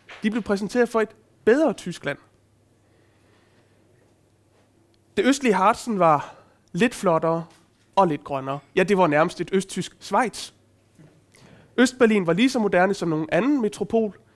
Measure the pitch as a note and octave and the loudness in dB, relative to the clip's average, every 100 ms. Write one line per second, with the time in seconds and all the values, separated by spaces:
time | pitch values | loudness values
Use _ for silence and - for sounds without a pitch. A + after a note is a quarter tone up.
0 | - - G#3+ A#3 G3+ G3 G3+ B3 A#3 A3+ | -20 -6 -4 -4 -4 -4 -2 -2 0 -2
1 | G#3+ - _ _ G#3+ C4+ D4+ G3 F3+ - | -4 -8 _ _ 2 4 2 -2 -10 -10
2 | D3 C#3+ _ _ _ _ _ _ _ _ | -10 -10 _ _ _ _ _ _ _ _
3 | _ _ _ _ _ _ _ _ _ _ | _ _ _ _ _ _ _ _ _ _
4 | _ _ _ _ _ _ _ _ _ _ | _ _ _ _ _ _ _ _ _ _
5 | _ - A#3+ C4+ B3 F#3 G3 A#3 A#3+ G3+ | _ 0 2 2 2 2 2 0 -2 2
6 | E3 D3 - - _ _ _ E3+ A#3+ - | 4 2 -2 -18 _ _ _ -2 -2 0
7 | F#3+ D#3+ E3 E3 E3 _ _ _ _ - | 0 0 0 -4 -6 _ _ _ _ 0
8 | F3+ D3 - C3+ C3+ C#3+ - F3 F#3 F#3+ | 0 0 -6 -8 -6 -8 -4 -2 2 2
9 | E3+ D3 E3+ - E3+ F#3+ F#3 F#3+ - _ | 4 2 0 -2 -4 -4 -4 -8 -10 _
10 | - G3+ A#3 - - _ _ _ _ _ | -4 -2 -2 -6 -16 _ _ _ _ _
11 | - _ _ _ - - _ - B3+ - | -20 _ _ _ -20 -20 _ 0 2 4
12 | A3+ G#3+ E3+ E3+ B3+ B3 G3+ F3 F#3+ F#3+ | 2 2 0 2 0 0 0 2 2 0
13 | E3+ D#3 D#3+ E3 B3 C#4+ G#3+ - - A3+ | -4 -4 -2 -2 0 0 -2 -6 -4 -2
14 | G#3+ - _ | -2 -6 _